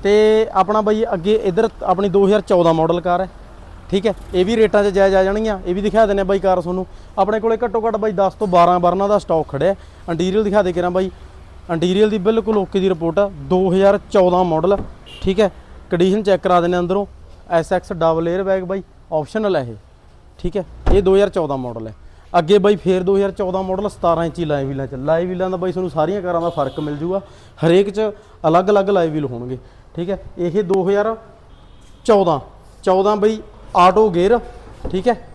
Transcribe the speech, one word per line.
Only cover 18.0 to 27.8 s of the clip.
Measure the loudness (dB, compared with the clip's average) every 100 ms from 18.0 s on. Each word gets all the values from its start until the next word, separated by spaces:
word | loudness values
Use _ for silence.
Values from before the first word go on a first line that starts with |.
| 0 0 -2
에ਅਰ | -2
ਬੈਗ | -2 -4
ਬਾਈ, | -4 -8 -8 -20 -6
ਆਪਸ਼ਨਲ | -6 -4 -4 -2 -2
ਹੈ |
ਇਹ, | -4 -12 -20 -20 -20 -20 -20 -10
ਠੀਕ | -6 -6
ਹੈ। | -8 -6 2
ਇਹ | 4
ਦੋ | 4
ਹਜ਼ਾਰ | 4 2
ਚੌਦਾਂ | 0 -4 -4
ਮਾਡਲ | -6 -10 -12
ਹੈ। | -14 -20 -20 -2 -2
ਅੱਗੇ | 2 4
ਬਾਈ | 4 0
ਫੇਰ | 0 -2
ਦੋ | 0 0
ਹਜ਼ਾਰ | 0
ਚੌਦਾਂ | -2 -4 -4
ਮਾਡਲ, | -4 -4 -6
ਸਤਾਰਾਂ | -2 0 0
ਇੰਚੀ | -2 -4
ਲਾਏ | -4 -4
ਵੀਲਾਂ | -4 -6 -8
'ਚ। |
ਲਾਏ | -8 -2 -2 -2
ਵੀਲਾਂ | -4 -4
ਦਾ | -4
ਬਾਈ | -4
ਤੁਹਾਨੂੰ | -4 -6
ਸਾਰੀਆਂ | -2 -2 -2
ਕਾਰਾਂ | -4 -2
ਦਾ | -4
ਫਰਕ | -4 -6 -4
ਮਿਲ | -8 -6
ਜੂਗਾ, | -6 -6 -8 -20 -20 -4 2
ਹਰੇਕ | 2